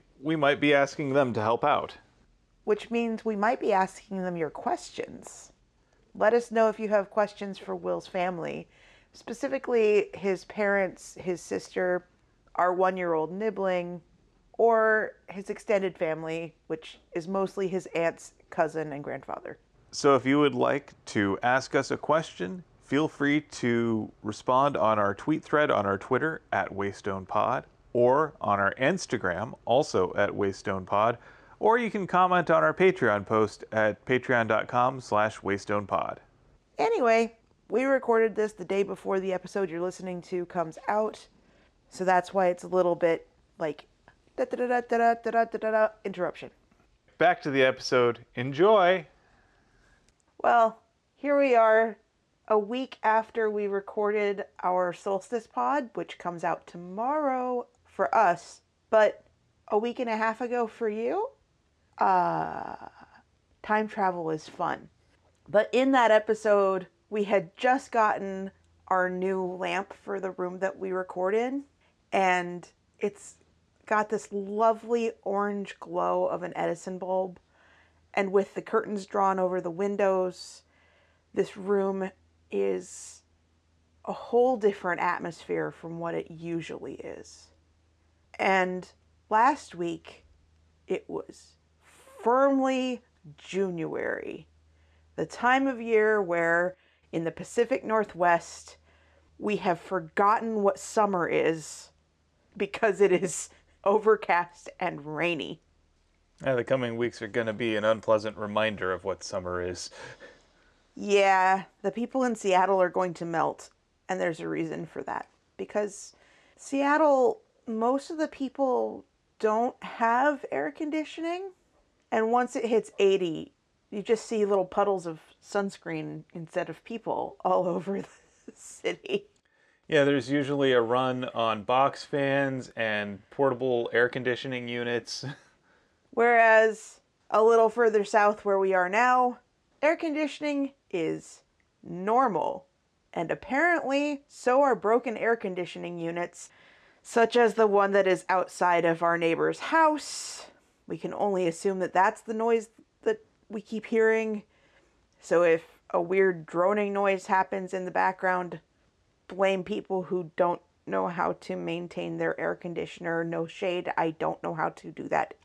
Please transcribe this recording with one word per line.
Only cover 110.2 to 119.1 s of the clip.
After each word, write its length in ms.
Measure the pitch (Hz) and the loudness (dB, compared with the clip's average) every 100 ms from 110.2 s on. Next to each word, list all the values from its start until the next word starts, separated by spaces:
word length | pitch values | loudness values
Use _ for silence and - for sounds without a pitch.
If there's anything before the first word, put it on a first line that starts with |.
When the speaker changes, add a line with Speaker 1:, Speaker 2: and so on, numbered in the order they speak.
| - - _ _ _ _ _ | -20 -20 _ _ _ _ _
Speaker 2:
Yeah, 720 | - 202 202 196 190 185 190 180 _ | -12 0 4 4 4 4 2 -2 _
the 80 | 202 | -6
people 340 | 208 240 262 247 | -4 -4 -2 -2
in 100 | 220 | -2
Seattle 460 | 202 180 190 190 | 2 4 4 4
are 80 | 180 | 2
going 240 | 180 185 | 0 -4
to 120 | 165 170 | -4 -6
melt, 440 | 165 147 - - _ _ _ - | -2 -2 -4 -14 _ _ _ -8
and 100 | 185 | -4
there's 220 | 180 165 | -4 -4
a 80 | 165 | -6
reason 360 | 156 160 156 160 | -6 -6 -8 -10
for 160 | - | -12
that. 260 | - - - _ _ - | -10 -10 -10 _ _ -14
Because 640 | 190 208 208 - - - _ _ _ _ | -8 -4 -4 -8 -20 -20 _ _ _ _
Seattle, 800 | - 277 285 302 311 269 240 - _ _ - | -6 -2 2 4 4 4 2 0 _ _ -8
most 440 | 220 226 269 - | -2 0 0 -2
of 80 | 320 | -4
the 100 | 302 | -4
people 800 | - 262 - 269 240 220 - - | -4 -8 -2 0 0 -2 -6 -16